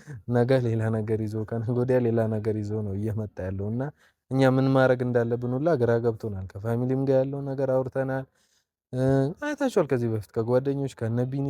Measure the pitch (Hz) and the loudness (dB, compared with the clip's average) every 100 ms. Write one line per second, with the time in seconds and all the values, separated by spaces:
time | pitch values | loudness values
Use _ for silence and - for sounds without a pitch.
0 | - 127 - 123 120 135 123 113 113 113 | -18 -14 -2 2 4 4 2 0 0 -2
1 | 110 110 107 110 110 113 110 120 123 127 | -2 -2 -2 -4 -6 -4 -2 0 2 2
2 | 117 113 110 110 107 107 104 110 107 98 | 4 2 0 0 -2 -2 -2 -4 -4 -4
3 | 107 104 107 - 92 98 101 117 139 - | -4 -4 -6 -8 -8 -6 -4 -4 -6 -10
4 | _ _ - 131 135 131 135 135 131 123 | _ _ -4 4 4 4 4 6 6 4
5 | 123 120 117 120 123 127 156 151 117 117 | 2 0 0 -2 -2 -2 0 2 2 2
6 | 117 110 113 98 92 101 110 117 127 131 | 0 -2 -6 -8 -10 -8 -4 -2 0 0
7 | 135 131 135 139 139 135 131 131 127 135 | 2 2 2 -4 -6 -4 0 0 0 -4
8 | 135 135 131 _ _ _ _ _ - 127 | -4 -4 -8 _ _ _ _ _ -10 -2
9 | 131 135 135 185 294 294 269 220 147 131 | 2 2 2 -2 -6 -2 0 2 2 0
10 | 117 110 - - 113 123 135 139 139 - | 0 -2 -4 -6 0 0 0 -2 -4 -4
11 | 113 117 127 139 139 | -4 -2 -2 -2 -4